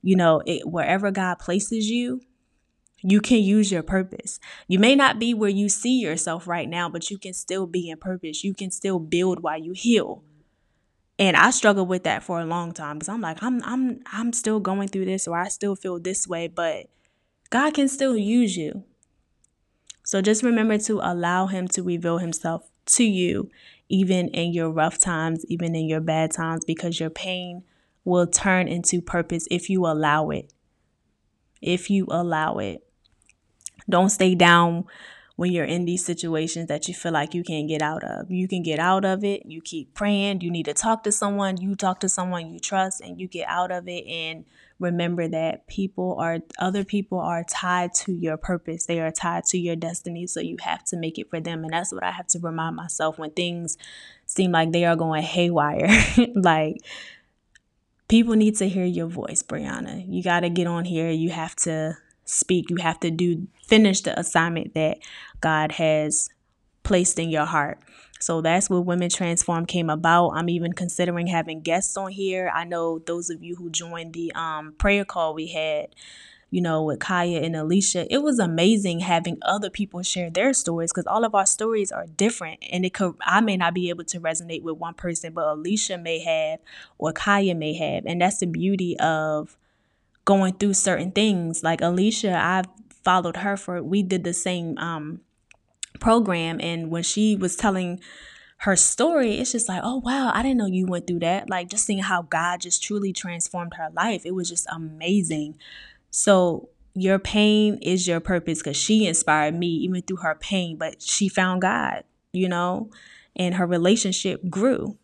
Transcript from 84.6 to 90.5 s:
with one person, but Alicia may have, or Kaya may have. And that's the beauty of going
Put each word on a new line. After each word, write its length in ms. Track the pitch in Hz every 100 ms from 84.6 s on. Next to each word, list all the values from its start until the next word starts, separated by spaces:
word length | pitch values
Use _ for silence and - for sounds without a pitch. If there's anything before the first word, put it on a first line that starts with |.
with 140 | 165 160
one 180 | 170
person, 360 | 165 175 170 165
but 160 | 165 151
Alicia 500 | 156 170 208 - 180
may 220 | 165 165
have, 400 | 165 160 156 160 - - - _
or 160 | 156
Kaya 420 | 160 202 202 196
may 180 | 170 151
have. 280 | 165 151 -
And 160 | - -
that's 180 | 180 -
the 80 | 180
beauty 520 | 165 185 196 180 -
of 560 | 160 156 156 151 156 _ _ _ _ _ _ _ -
going 260 | 196 190